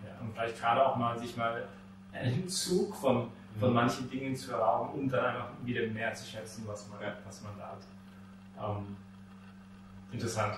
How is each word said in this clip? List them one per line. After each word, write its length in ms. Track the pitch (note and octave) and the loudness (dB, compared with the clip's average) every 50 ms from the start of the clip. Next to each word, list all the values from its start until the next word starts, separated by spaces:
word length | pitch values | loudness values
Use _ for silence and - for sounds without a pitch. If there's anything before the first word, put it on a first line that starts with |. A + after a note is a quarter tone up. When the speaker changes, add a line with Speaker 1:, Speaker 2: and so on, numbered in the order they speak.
| - | -12
Speaker 1:
ja. 60 | - - - | -12 -10 -8
Und 120 | B2 A2 - | -8 -6 -4
vielleicht 260 | A2+ A2+ A2+ A2+ - | -2 -2 -2 -2 2
gerade 240 | - - - A#2 - | 4 6 8 8 8
auch 120 | - - | 8 6
mal 200 | A#2+ A#2+ A#2 A#2 | 4 4 2 2
sich 200 | A#2 A#2+ A#2+ - | 0 -2 -4 -2
mal 320 | A#2+ A#2 A#2 A2+ A#2 A2 - - - - - - - - - - | 0 0 2 0 0 -4 -6 -10 -14 -16 -18 -18 -18 -16 -12 -6
einen 360 | - - A#2+ - - F#3 F3+ | 0 2 2 2 2 2 0
Zug 460 | - - - F3+ F3+ F#3+ - - - | 0 -2 2 4 4 4 4 2 0
von, 320 | - - C3 A#2+ A#2+ A2+ - - - - - - G#2+ | 2 4 4 6 4 4 0 -6 -12 -14 -10 -2 2
von 80 | B2 B2 | 4 6
Speaker 2:
Mhm. 40 | A#2+ | 8
Speaker 1:
manchen 360 | A#2+ A#2+ B2+ - - B2+ B2 | 8 8 6 4 2 -2 -4
Dingen 240 | B2+ C3+ C3+ C3+ C3 | -4 -2 -2 -2 -2
zu 180 | - - - - | -2 -2 -2 0
erlauben, 380 | - A2 - - - - - - - | 4 4 6 6 4 2 0 -2 0
um 80 | C3+ C3 | 0 2
dann 160 | B2+ B2+ B2 | 4 4 4
einfach 240 | B2 B2 B2 - - - - B2 | 2 2 0 -4 -6 -8 -6 -4
wieder 240 | A#2+ B2 A#2 A2+ | -2 0 2 0
mehr 260 | A2 A2 A2 A2+ A2+ A2 | 0 0 0 -2 -2 -2
zu 140 | - - - | -4 -8 -8
schätzen, 360 | - A2 - - - - A2 | -8 -8 -8 -8 -8 -8 -6
was 220 | G#2 G#2 G2+ - G2 | -6 -6 -8 -8 -10
man, 120 | G2 G2 | -10 -6
Speaker 2:
Ja. 140 | G#2 G#2 F#2+ - - | -6 -6 -6 -6 -8
Speaker 1:
was 180 | G2 F#2+ - G2 | -12 -12 -10 -10
man 100 | G2+ G2+ | -10 -10
da 120 | G2 F#2 - | -10 -10 -10
hat. 1080 | F#2+ - - - - - - - - - - - - - - - - - G#2+ G#2+ G#2 | -10 -12 -12 -16 -16 -18 -18 -16 -16 -16 -16 -16 -16 -18 -18 -14 -8 -4 -2 -2 0
Ähm, 200 | G2+ G2+ G2+ - - - - - - - - - - - - - - - - - - - - - - - - - | -2 -2 -6 -8 -10 -12 -14 -16 -16 -16 -16 -16 -16 -16 -16 -16 -16 -18 -16 -16 -16 -16 -16 -16 -16 -10 -8 -4
interessant, 420 | A2 A#2 A2 - A2 G#2 G2+ - | -2 -2 0 2 2 2 2 2